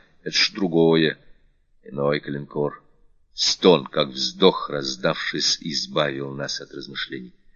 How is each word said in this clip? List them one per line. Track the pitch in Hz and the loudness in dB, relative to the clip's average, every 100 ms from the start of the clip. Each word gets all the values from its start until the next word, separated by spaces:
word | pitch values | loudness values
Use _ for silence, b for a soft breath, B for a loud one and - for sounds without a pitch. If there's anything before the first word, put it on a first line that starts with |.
| b b | b b
Это | 87 - | -4 0
ж | - | 0
другое. | - 95 82 82 82 76 - - - _ _ _ _ | 0 0 4 6 6 4 -2 -16 -20 _ _ _ _
Иной | - 69 71 73 | -14 -4 -2 -2
калинкор. | - 71 71 76 73 - _ _ _ _ _ | -4 -10 -8 -4 -6 -6 _ _ _ _ _
Стон, | - - - 95 80 65 | -4 -4 4 6 6 4
как | 76 71 | -4 -4
вздох, | 65 - - 92 - - | -4 -6 4 4 4 -4
раздавшись, | 71 67 65 85 - - 78 - - | -6 -6 -2 -2 -2 -4 -2 -2 -2
избавил | 82 73 - 80 73 67 69 | -4 -6 -4 -2 -2 -2 -8
нас | 67 - - | -8 -8 -8
от | - | -10
размышлений. | 71 67 69 - - 62 _ - | -14 -12 -10 -10 -10 -14 _ -20